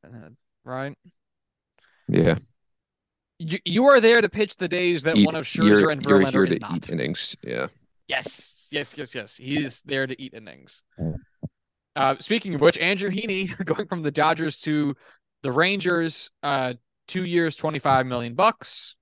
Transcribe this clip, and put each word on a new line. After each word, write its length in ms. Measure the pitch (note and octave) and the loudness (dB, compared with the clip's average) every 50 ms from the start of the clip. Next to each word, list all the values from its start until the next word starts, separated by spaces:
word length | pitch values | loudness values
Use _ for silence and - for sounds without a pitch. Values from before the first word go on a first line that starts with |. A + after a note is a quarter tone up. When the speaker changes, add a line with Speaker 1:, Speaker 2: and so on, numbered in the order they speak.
| _ | _
Speaker 1:
Uh, 240 | D#2 A#2+ A#2+ F2 D#2 A#2+ _ _ _ _ _ _ | -20 -20 -20 -20 -20 -20 _ _ _ _ _ _
right? 320 | B2+ B2+ C3 C3+ C#3+ - _ _ F3+ _ _ _ _ _ _ _ _ _ _ _ _ _ _ _ _ _ _ _ | -10 -8 -6 -6 -8 -10 _ _ -20 _ _ _ _ _ _ _ _ _ _ _ _ _ _ _ _ _ _ _
Speaker 2:
Yeah. 300 | - - F2+ E2 E2 E2 - - _ _ _ _ _ _ _ _ _ _ _ _ _ _ _ _ _ _ _ | 0 2 4 4 4 2 0 -4 _ _ _ _ _ _ _ _ _ _ _ _ _ _ _ _ _ _ _
Speaker 1:
You, 200 | E3 D#3+ E3 G3 _ | -8 -6 -6 -6 _
you 200 | F3 F3 A3 B3+ | 0 2 4 6
are 140 | C#4+ C#4 B3 | 8 6 8
there 220 | G#3+ A3+ A#3 A#3 | 8 8 6 6
to 80 | G#3+ F3+ | 4 2
pitch 260 | - G#3 G#3+ - - | 0 -2 -4 -4 -2
the 140 | _ F#3 E3 | _ -6 -4
days 340 | F3+ F3 F3+ F3 F3 D#3 C3 | -2 0 0 0 0 0 0
that 140 | D#3 E3 | 2 4
Speaker 2:
Eat, 80 | G#2 - | 4 4
Speaker 1:
one 100 | - D#3+ | 4 2
of 80 | D#3+ - | -4 -8
Scherzer 360 | - - - G#3 G#3 - G#2 | -6 -2 2 6 6 8 8
Speaker 2:
you're, 80 | - - | 6 4
Speaker 1:
and 120 | - - - | 2 -2 2
Speaker 2:
you're 160 | - G2+ G2 | 4 6 6
Speaker 1:
Verlander 100 | - - | 6 4
Speaker 2:
here 120 | - G2+ F#2+ | 4 2 2
Speaker 1:
is 100 | E2+ E2+ | 2 0
Speaker 2:
to 60 | - | -4
Speaker 1:
not. 140 | - G2+ F2 | -4 -6 -8
Speaker 2:
eat 120 | E2+ - - | -8 -6 -6
innings. 460 | - D#2+ B1 D2 - - - - - _ - | -4 -4 -4 -4 -4 -4 -4 -6 -6 _ -10
Yeah. 240 | B1 A#1+ A#1+ C3+ - _ _ _ _ _ _ _ | -8 -6 -6 -6 -6 _ _ _ _ _ _ _
Speaker 1:
Yes, 640 | - C3+ C3 B2+ - - - - - - - - - | -6 -6 -6 -4 -6 -10 -10 -14 -16 -18 -18 -16 -8
yes, 260 | D3 D3 C#3+ - - | -8 -8 -8 -8 -10
yes, 160 | D3 C#3 B2 - | -12 -12 -10 -10
yes. 220 | B2+ G#2 G2 - | -12 -12 -12 -16
He 260 | - B2+ C3 C#3+ D3 | -14 -8 -4 -4 -4
is 200 | D3 C3 A#2+ - | -4 -4 -8 -12
there 260 | - D3+ C#3 C3+ C3+ | -10 -6 -4 -4 -4
to 140 | B2+ C3 - | -4 -8 -12
eat 120 | C3 - - | -14 -18 -16
innings. 500 | A2 A2 G2 B1 C2+ C#2 - - - _ _ _ | -18 -18 -18 -20 -20 -20 -20 -20 -20 _ _ _
Speaker 2:
Mm. 180 | - E2 D#2+ D#2 - _ _ _ _ - - _ _ _ _ _ _ _ _ _ | -6 -6 -6 -6 -8 _ _ _ _ -16 -16 _ _ _ _ _ _ _ _ _
Speaker 1:
Uh, 180 | D3 C3+ C3+ C3+ - | 0 0 0 0 -2
speaking 360 | - - G#3+ A#3 - G3 E3+ | -4 -2 -2 -2 -2 -4 -2
of 60 | C#3 | 4
which, 160 | D3 E3+ - | 4 4 4
Andrew 320 | - E3 F3 G3+ F3+ G3 G3+ | 4 0 0 0 0 -2 -4
Heaney 440 | F#3 G3 - A3 F#3+ F#3+ F#3+ F3+ F#3 | -4 -4 -4 -4 -4 -4 -4 -6 -6
<laughs> 80 | - F#3+ | -8 -4
going 220 | - D#3+ - G#3 | -4 -2 -4 -4
from 160 | - F#3+ E3+ D#3 | -6 -6 -4 -4
the 80 | D3 | -2
Dodgers 480 | C#3+ D#3 D3+ D#3+ E3 E3 E3 D#3 - - | 0 2 2 2 2 0 -2 -6 -6 -6
to 360 | - D#3 D3+ D3+ D3 C#3 C3+ _ _ _ _ _ _ _ _ _ - | -4 -2 -2 0 0 -2 -4 _ _ _ _ _ _ _ _ _ -6
the 80 | C3+ | -2
Rangers, 800 | B2 C#3+ E3+ F#3 G3+ G3 D#3+ F3+ F3 E3+ E3 D#3+ D3+ - - - _ _ - | 0 2 2 2 0 0 0 0 0 0 -2 -2 -4 -6 -8 -10 _ _ -4
uh, 320 | D3 C#3 C3+ C3 B2+ B2 A#2+ _ _ _ _ _ | -2 -2 0 -2 -4 -6 -8 _ _ _ _ _
two 180 | - - F#3 F3+ | -8 -6 -6 -4
years, 300 | F3+ F3 F3 E3+ D#3+ C#3+ | 0 0 2 0 0 -2
twenty-five 480 | - - D#3 D3+ C#3+ - D3 C3+ C3 B2+ | -2 -4 -4 -4 0 2 2 2 2 2
million 300 | B2+ B2 A#2+ A#2+ A#2+ A#2 | 0 -4 -4 -6 -6 0
bucks. 600 | - - A3 - _ - - - - - - - _ | 2 2 2 2 _ -10 -12 -10 -10 -12 -16 -20 _